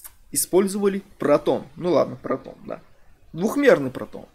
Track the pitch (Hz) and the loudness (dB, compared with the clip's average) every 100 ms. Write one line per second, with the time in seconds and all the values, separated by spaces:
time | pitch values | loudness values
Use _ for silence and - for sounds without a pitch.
0 | - - - 143 - 175 202 202 202 190 | -20 -20 -10 -6 0 2 2 0 0 -2
1 | - - - 160 - 123 107 - 170 143 | -6 -4 2 2 2 -2 -4 -6 0 2
2 | 127 127 147 135 - - - - - - | 0 -4 -6 -6 -8 -18 -14 -16 -16 -20
3 | - - - 156 202 285 285 165 135 127 | -20 -20 -16 -6 -4 2 4 4 2 -8
4 | 107 - - | -10 -14 -18